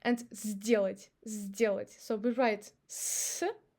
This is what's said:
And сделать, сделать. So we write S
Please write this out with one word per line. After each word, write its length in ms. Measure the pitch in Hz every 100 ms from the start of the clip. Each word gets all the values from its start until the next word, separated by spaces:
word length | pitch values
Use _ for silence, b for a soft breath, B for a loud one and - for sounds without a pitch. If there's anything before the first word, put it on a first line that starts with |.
And 220 | - 240 240
сделать, 760 | - 214 202 208 226 196 196 - _
сделать. 720 | 233 214 202 196 226 190 - -
So 180 | - 220
we 160 | 220
write 400 | 240 247 208 - _ _
S 560 | - - - - - 339 453 _